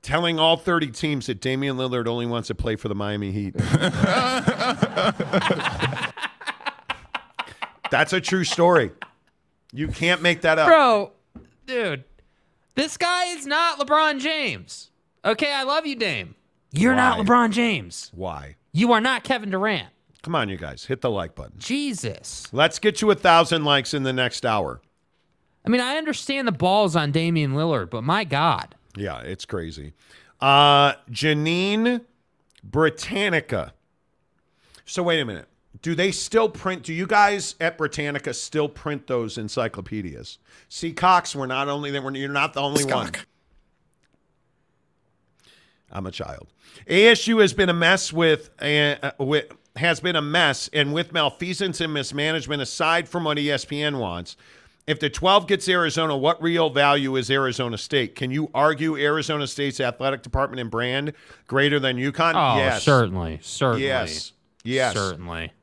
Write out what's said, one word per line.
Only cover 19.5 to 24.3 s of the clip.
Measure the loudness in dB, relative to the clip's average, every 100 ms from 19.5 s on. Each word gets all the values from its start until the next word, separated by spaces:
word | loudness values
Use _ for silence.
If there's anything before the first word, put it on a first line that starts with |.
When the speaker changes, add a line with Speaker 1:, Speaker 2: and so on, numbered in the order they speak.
| -2 -2 -2 -6 _ _ _
Speaker 1:
Come | -4 -2
on, | -2
you | -6
guys. | -10 -12 -8
Hit | -2
the | -2
like | -2 -6 -10
button. | -18 -14
Speaker 2:
Jesus. | -6 -4 -4 -6 -8 -10 -14 -16 -8
Speaker 1:
Let's | 2 2 4
get | 0 2
to | 2
a | 4
thousand | 6 6 6 0
likes | 2 2 0
in | -4
the | -2
next | 0 -2